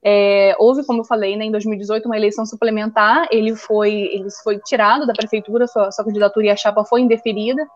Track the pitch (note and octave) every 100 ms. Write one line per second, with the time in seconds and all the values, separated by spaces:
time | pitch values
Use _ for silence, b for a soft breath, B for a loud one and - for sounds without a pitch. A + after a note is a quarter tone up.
0 | G3+ G3+ G3+ G3+ G3 F#3 A3 C4+ C#4+ A#3
1 | A3+ A3+ G3 G#3 G#3+ G#3+ G#3 G#3 G3+ G#3+
2 | A3+ A3 G#3 G#3 A3 A3 A#3 G#3+ G#3+ A3
3 | G#3+ D#4 E4 A3+ A3 A3 - G#3+ G#3 G#3
4 | G3+ G3 F#3+ - - G#3 - A#3+ G#3+ B3+
5 | C#4 G#3+ A3 A3 G#3 A3+ A#3+ A#3+ G3 F#3+
6 | G#3+ G#3 G#3 G3+ G#3 G3+ G#3+ G#3 G#3+ A#3+
7 | B3 A3+ A#3 G#3 G#3+ C4 D4+